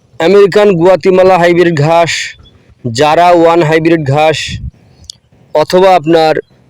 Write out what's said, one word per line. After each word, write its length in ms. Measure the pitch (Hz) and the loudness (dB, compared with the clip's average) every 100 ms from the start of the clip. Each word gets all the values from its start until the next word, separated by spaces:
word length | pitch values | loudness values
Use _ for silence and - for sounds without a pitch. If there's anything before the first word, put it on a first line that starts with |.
| _ - | _ -4
আমেরিকান 520 | 165 202 202 208 208 | 0 2 2 2 0
গুয়াতিমালা 680 | 170 175 185 196 185 185 185 | 2 0 0 0 2 2 2
হাইব্রিড 420 | 175 170 175 160 | 2 0 0 0
ঘাস, 320 | 147 170 165 - - - - _ _ _ 120 | 0 0 -2 -6 -12 -18 -20 _ _ _ -10
জারা 380 | 113 147 160 175 | -2 0 2 2
ওয়ান 340 | 175 165 170 | 2 2 0
হাইব্রিড 440 | 151 160 160 165 139 | 0 -2 -2 -2 -2
ঘাস 300 | 143 156 147 - - - - _ _ - - _ _ _ | 0 0 -2 -8 -12 -14 -18 _ _ -20 -20 _ _ _
অথবা 420 | 151 147 180 190 180 | -4 -2 0 2 2
আপনার 400 | 151 165 160 151 - _ _ | 0 0 0 -2 -6 _ _